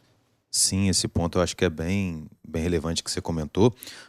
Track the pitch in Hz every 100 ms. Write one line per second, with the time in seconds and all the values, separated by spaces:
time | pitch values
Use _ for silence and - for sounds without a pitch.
0 | _ _ _ _ _ - - 95 98 87
1 | - - 85 92 85 - 90 78 82 98
2 | 95 80 78 - 78 80 85 85 80 85
3 | - - - 80 76 - 117 - - -